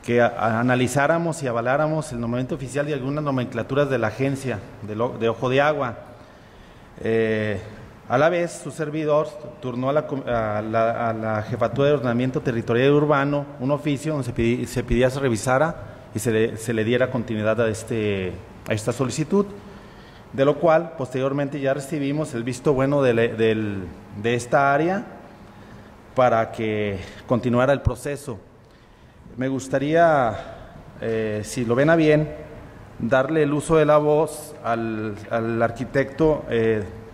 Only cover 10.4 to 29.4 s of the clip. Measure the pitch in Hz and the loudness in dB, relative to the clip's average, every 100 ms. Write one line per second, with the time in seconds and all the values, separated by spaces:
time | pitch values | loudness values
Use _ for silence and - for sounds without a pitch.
10.4 | 110 104 110 113 113 113 117 110 110 107 | 0 -2 0 2 2 0 -2 -2 -2 -4
11.4 | 107 120 117 131 143 147 127 117 127 156 | -4 -2 -2 2 2 2 2 0 0 -2
12.4 | 147 117 110 117 135 147 147 147 139 143 | -2 -2 0 2 4 4 4 2 2 -2
13.4 | 143 - 127 143 151 139 156 151 120 113 | -4 -6 -4 -2 -2 -2 -2 -4 -4 0
14.4 | 117 123 120 131 120 120 127 135 135 110 | 0 0 -2 -4 0 4 4 2 0 0
15.4 | 131 127 156 - - - - 113 123 110 | 2 2 2 -2 -14 -18 -10 -4 0 2
16.4 | 113 107 - 113 110 120 127 123 110 110 | 2 0 -4 0 2 2 2 0 -4 -2
17.4 | 107 110 113 104 - 117 107 98 92 85 | 0 2 0 -2 -4 -2 0 -2 -4 -8
18.4 | - - - 110 117 117 131 131 151 196 | -14 -16 -4 -2 -2 -2 -2 -2 0 0
19.4 | 202 - - - - - - - - 110 | 0 -6 -16 -18 -20 -20 -20 -20 -10 0
20.4 | 139 147 170 160 170 - 127 131 135 139 | 2 4 4 4 2 -8 -6 -2 -2 -2
21.4 | 143 147 135 139 139 156 139 147 147 123 | -4 -2 -2 -2 -4 -4 -2 -2 -4 -4
22.4 | 117 120 160 131 135 143 131 117 117 110 | -6 -2 0 2 2 4 4 4 2 2
23.4 | 113 110 107 98 87 - - 104 110 120 | 2 2 -2 -4 -8 -14 -16 -6 -2 -2
24.4 | 120 151 139 143 165 196 - - - - | 2 2 4 2 0 -2 -6 -16 -20 -20
25.4 | - - - - - - - - 123 113 | -20 -20 -20 -20 -20 -20 -6 2 4 4
26.4 | 113 - 110 107 104 95 - - - 120 | 0 -2 -2 -2 -2 -4 -10 -16 -2 0
27.4 | 123 120 131 139 135 120 147 139 - 101 | 2 2 4 2 0 -4 -8 -8 -10 -12
28.4 | - - - - - - - - - - | -14 -20 -20 -20 -20 -20 -20 -20 -20 -6